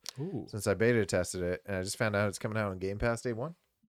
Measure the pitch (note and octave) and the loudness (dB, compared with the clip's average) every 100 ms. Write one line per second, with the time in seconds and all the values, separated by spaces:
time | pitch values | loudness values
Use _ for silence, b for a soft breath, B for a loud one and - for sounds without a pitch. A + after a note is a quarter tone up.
0 | - - F3 C3+ - G#2+ G#2 F2+ A2+ A#2+ | -12 -8 -6 -6 -6 -2 0 4 6 6
1 | G2 F#2+ F2 F#2 F2 F2+ - F#2+ F#2+ - | 4 2 0 -2 -2 -2 -2 -4 -4 -2
2 | A2 G2+ G#2 - A2 A2 G#2 F#2 F#2+ G#2 | 0 2 2 0 -4 -2 -2 -2 -4 0
3 | A#2+ A#2 B2 A2+ D3+ - _ _ _ | 0 0 -2 -4 -6 -10 _ _ _